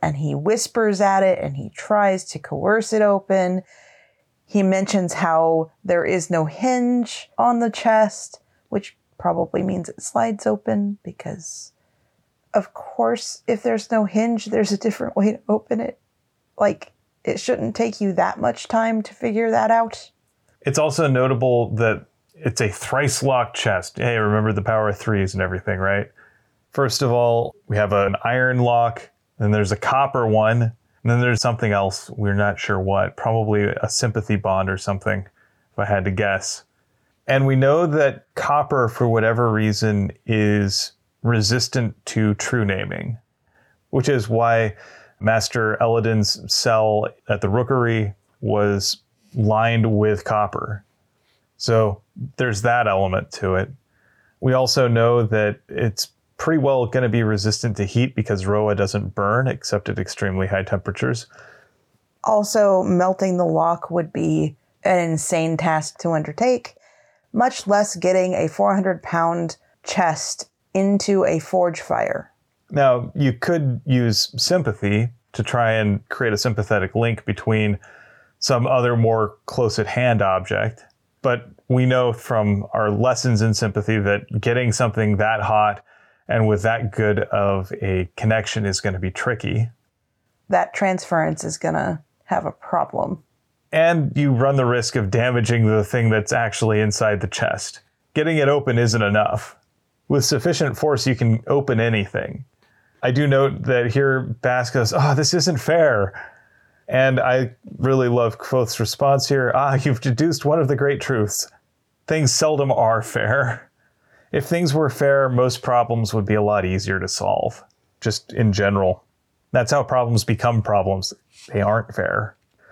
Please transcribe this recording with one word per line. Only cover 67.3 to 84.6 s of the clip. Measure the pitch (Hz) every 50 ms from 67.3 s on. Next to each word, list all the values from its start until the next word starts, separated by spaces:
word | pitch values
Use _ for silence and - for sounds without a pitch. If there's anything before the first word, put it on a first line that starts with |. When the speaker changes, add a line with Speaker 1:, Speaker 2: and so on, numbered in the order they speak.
Speaker 1:
much | - 220 240 262 247 - -
less | 190 202 202 208 208 -
getting | 175 165 180 185 185 185 185 180
a | - 160 160
four | - - 202 202 190
hundred | 196 185 190 180 160
pound | - - - 170 165 170 170 175 170 160 - - _ _ _ _
chest | _ - - - 180 165 156 156 - - - - - - _ _ _ _
into | - 190 196 196 202 196 - - 202 190 -
a | - 165 160
forge | - - - 185 180 175 160 -
fire. | - - 147 - 55 - - - - - _ _ _ _ _ _ _ _
Speaker 2:
Now, | - 147 139 135 127 123 123 - -
you | - 143 131
could | 120 - - 180 175 165 147 135 123 117 -
use | 143 131 123 120 117 107 - - - - 117
sympathy | - - 175 180 143 117 95 - - 101 104 107 117 120 - _ _ _
to | - -
try | 110 - - 120 117 113
and | 110 110 107 104 101 95 - -
create | - - 131 117
a | 104 104
sympathetic | - 127 107 107 101 - 110 101 92 92 -
link | 110 117 117 113 - -
between | - 104 - - 117 110 107 107 104 101 - - - - - - - - _ _ _ _ _
some | - - 135 120 120
other | 135 131 127 120 120 120
more | 117 113 113 113 110 107 104 - _ _
close | - - - 123 107 - -
at | 104
hand | - - 123 123 123 117 110
object, | 101 95 92 92 92 - 101 98 107 113 117 - - _ _ _ _ _ _ _
but | - 131 120 117 120 - - _ _ -
we | 127 127 127
know | 127 127 127 123 120
from | 110 117 - - 123 110 104 104 101 101 98 -
our | - 113 107 104
lessons | 104 104 117 127 123 - - 127 117 104
in | 113 113 104
sympathy | - 120 104 98 110 98 - 110 107
that | 101 101 101 104 - - - 107
getting | - 117 117 127